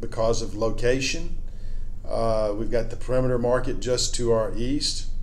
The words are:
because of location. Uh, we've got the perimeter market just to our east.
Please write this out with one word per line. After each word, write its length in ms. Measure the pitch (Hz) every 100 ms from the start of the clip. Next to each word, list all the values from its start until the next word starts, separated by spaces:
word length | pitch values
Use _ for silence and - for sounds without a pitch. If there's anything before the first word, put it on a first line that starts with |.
because 400 | 110 - 113 117
of 120 | 98
location. 840 | - 113 113 120 135 - - - - - - - - - - -
Uh, 460 | 107 113 113 107 104
we've 140 | 113
got 200 | 120 117
the 60 | 110
perimeter 420 | - 127 127 123
market 420 | 120 123 127 104
just 340 | 123 123 -
to 160 | - 113
our 200 | 113 110 110
east. 520 | 120 143 - - - -